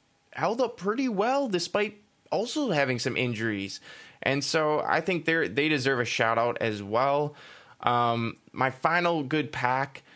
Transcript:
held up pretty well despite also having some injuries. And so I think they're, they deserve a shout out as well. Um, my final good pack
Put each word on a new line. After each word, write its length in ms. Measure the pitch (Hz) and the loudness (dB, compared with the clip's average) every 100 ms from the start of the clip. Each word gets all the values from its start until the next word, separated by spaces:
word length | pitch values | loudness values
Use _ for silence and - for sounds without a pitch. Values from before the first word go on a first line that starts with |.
| _ _ _ | _ _ _
held 280 | - 160 226 | -4 -2 0
up 160 | 233 - | -2 -2
pretty 320 | 185 226 262 | -4 -2 0
well 400 | 190 220 277 269 | 0 2 2 0
despite 540 | 180 - 202 208 - _ _ - | 0 0 0 -2 -6 _ _ -4
also 400 | 165 240 311 269 | -2 0 0 2
having 280 | 151 135 123 | 2 2 0
some 180 | 131 113 | -2 0
injuries. 640 | 123 104 113 101 98 - - - - - | 0 -2 -2 -2 -6 -10 -16 -20 -20 -6
And 220 | - 139 | -2 0
so 360 | 139 165 151 151 - | 0 2 2 0 0
I 140 | 143 | 0
think 240 | 170 175 | 0 -2
they're, 240 | 160 165 107 | 0 0 0
they 200 | 113 156 | 0 0
deserve 320 | 151 131 131 | 2 2 0
a 40 | |
shout 320 | 113 - 117 113 | 0 2 2 4
out 220 | 120 - | 2 0
as 220 | 113 107 | -2 -2
well. 520 | 101 110 135 143 147 - - - - - | -2 2 2 2 0 -6 -20 -20 -20 -4
Um, 560 | - 120 120 117 117 - - | 0 2 2 2 -2 -6 -10
my 180 | - 131 | -2 -2
final 520 | 127 160 175 175 170 | 0 0 2 2 0
good 300 | 131 156 139 | 0 -2 -2
pack 500 | - 127 131 139 - - | -2 0 0 -4 -8 -20